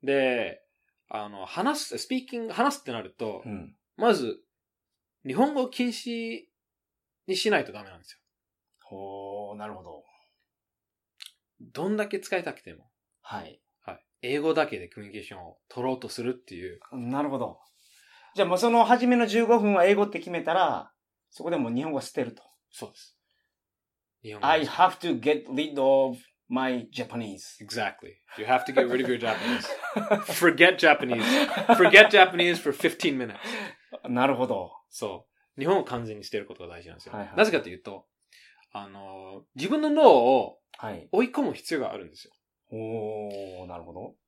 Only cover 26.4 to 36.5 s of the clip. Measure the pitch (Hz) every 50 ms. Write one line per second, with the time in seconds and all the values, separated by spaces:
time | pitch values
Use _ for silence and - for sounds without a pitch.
26.4 | _ _ 120 127 131 131 127 123 117 - _ - 117 - - 120 113 104 98 95
27.4 | - - - - 110 101 107 117 107 98 - - - 85 - _ _ _ - -
28.4 | 107 117 127 131 - - 131 135 120 120 120 127 135 127 123 117 117 113 110 -
29.4 | - 233 247 - - - 554 - - - - 214 - - 214 202 - - 180 -
30.4 | 175 170 165 - 170 180 185 180 - 160 147 - - 127 120 117 107 - 254 277
31.4 | 294 - - 196 - - 240 240 220 214 - 196 214 - - 202 185 185 185 170
32.4 | 175 175 175 165 - 151 135 - - 160 - - - 165 139 131 123 110 101 -
33.4 | - 226 233 220 208 - - _ _ _ - - - 131 123 120 127 139 135 120
34.4 | 127 123 117 98 90 85 - - _ _ - - - 104 92 85 - _ _ _
35.4 | _ _ _ - 135 160 196 190 127 - 123 117 117 110 107 104 90 - - 107
36.4 | 101 -